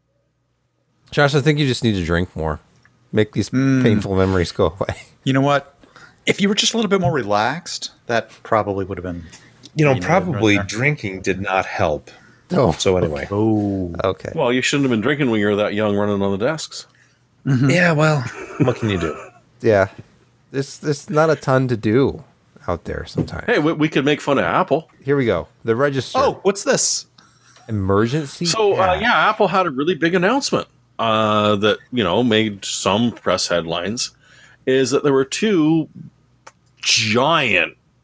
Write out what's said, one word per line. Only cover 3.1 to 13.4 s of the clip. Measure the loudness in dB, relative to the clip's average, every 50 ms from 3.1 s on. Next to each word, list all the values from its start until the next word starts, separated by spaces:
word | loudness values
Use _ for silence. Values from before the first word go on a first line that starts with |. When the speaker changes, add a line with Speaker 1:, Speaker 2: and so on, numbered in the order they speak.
Speaker 1:
Make | 0 0 0 0
these | 0 -4 -4 -2
Speaker 2:
Mm. | -2 0 2 2 2 4 4
Speaker 1:
painful | 4 2 2 2 0 2
memories | 2 2 4 2 2 0 0
go | 0 0 0 0 0 -2
away. | -4 -6 -6 -8
<laughs> | -12 -18 _ _ _
Speaker 2:
You | -2 0
know | 2
what? | 2 2 2 0 -2 -4 _ _ -20 _ _ -20 -20 -20 _ _ _
If | -2 0 0
you | 0 0
were | 0
just | 0 0 0 0
a | -2
little | 0 0
bit | 0 0
more | 0 0
relaxed, | 0 0 0 0 0 2 2 0 -2 -4 -8 -10 -12 -10 -12 -14 -16 _ _
that | -4 -2 -2 -2 -4 -10 -20 -4
probably | 0 0 0 0 0 -2 -4 -6
would | -6 -8 -8
have | -8
been | -8 -10 -10 -12 -16 -20 -20 -20 -20 _ _ -20 -8 -2
Speaker 3:
You | 0 2
know, | 2 2
Speaker 2:
you | 2
know, | 0 0
right | 0 0 0
Speaker 3:
probably | -2 -2 0 2 2 2
Speaker 2:
there. | 2 0
Speaker 3:
drinking | -2 -4 -2 -2 -2 -2 -2 -6 -8 -10 -6
did | -4 -4 -4 -4
not | -4 -2 -2 -2 -2
help. | -2 -4 -2 -2 -2 -2 -4 -6 -12 -20 -20 -20 -20 -20 _ _ -4 0
Speaker 1:
Oh. | 2 2 2
Speaker 3:
So | 2 2 0 0 2
anyway. | 2 0 0 -2 -6 -6 -6
Speaker 2:
Oh. | -4 -2